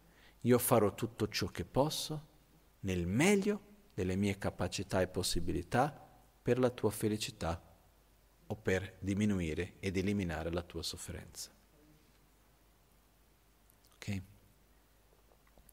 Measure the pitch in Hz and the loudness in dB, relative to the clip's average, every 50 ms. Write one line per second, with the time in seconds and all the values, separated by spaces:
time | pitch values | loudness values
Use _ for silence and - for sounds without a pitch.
0 | - - - - - - - - - 117 123 117 - - 131 117 104 98 - - | -20 -20 -20 -20 -20 -20 -12 -2 4 6 6 6 6 6 6 6 6 4 2 0
1 | - 110 - - 110 101 - - 110 90 - - 87 - - 123 139 156 - - | -4 -6 -2 -2 -4 -2 -2 -2 -4 -4 -4 -6 -6 -2 2 2 2 2 0 -4
2 | - - 156 151 - - - - - _ - - _ _ _ _ - 95 92 90 | -6 -6 -8 -8 -10 -14 -20 -20 -20 _ -20 -20 _ _ _ _ -4 -2 0 0
3 | 85 85 95 120 156 196 208 196 190 208 202 202 - - - - - - - - | 0 0 2 4 4 6 4 4 2 0 -2 -4 -6 -14 -20 -20 -20 -12 -6 -4
4 | 95 92 92 95 101 101 95 - - 95 - - 95 - - - 98 - - 98 | -2 0 0 0 0 0 0 -2 -4 -4 -4 -4 -4 -4 -4 -6 -4 -2 0 0
5 | 92 90 - 95 87 - - - 87 87 85 82 82 - - 120 131 156 - - | 0 0 0 -2 -2 0 0 0 0 0 0 -2 -2 0 2 2 2 2 0 -8
6 | - - - - - - _ _ - - 120 123 127 123 120 - - 107 104 - | -18 -20 -20 -20 -20 -20 _ _ 0 0 2 4 2 2 2 0 0 0 0 0
7 | - 107 104 107 - - - - - 82 90 - - - - - _ _ _ _ | -2 0 0 -2 -4 -6 -6 -4 -4 -4 -4 -4 -8 -14 -20 -20 _ _ _ _
8 | _ _ _ _ _ _ _ _ _ - 104 - - 107 92 92 98 98 - - | _ _ _ _ _ _ _ _ _ -10 -10 -6 -2 0 0 0 -2 -6 -10 -6
9 | 92 95 101 95 107 107 101 92 87 78 76 - - - - - - 98 87 95 | -4 -2 0 2 2 2 2 2 0 0 -2 -2 -4 -6 -6 -6 -4 -2 0 0
10 | 90 101 104 101 95 85 80 78 80 85 82 - - - - 82 76 - - 87 | 0 0 0 0 0 -2 -2 -4 -4 -2 -2 -4 -4 -4 -8 -8 -8 -8 -8 -10
11 | - - 82 78 - - - - - - - _ _ _ _ - - - - - | -10 -10 -12 -12 -12 -14 -14 -14 -14 -16 -16 _ _ _ _ -20 -20 -20 -20 -20
12 | _ _ _ _ _ _ _ _ _ _ _ _ _ _ _ _ _ _ _ _ | _ _ _ _ _ _ _ _ _ _ _ _ _ _ _ _ _ _ _ _
13 | _ _ _ _ _ _ _ _ _ _ _ _ _ _ - _ _ - _ - | _ _ _ _ _ _ _ _ _ _ _ _ _ _ -20 _ _ -20 _ -12
14 | - - 101 98 92 - - - - - _ _ _ _ _ _ _ _ _ _ | -8 -6 -6 -6 -6 -10 -16 -20 -20 -20 _ _ _ _ _ _ _ _ _ _
15 | _ _ _ - _ - - _ _ _ _ - - - | _ _ _ -20 _ -20 -20 _ _ _ _ -20 -20 -20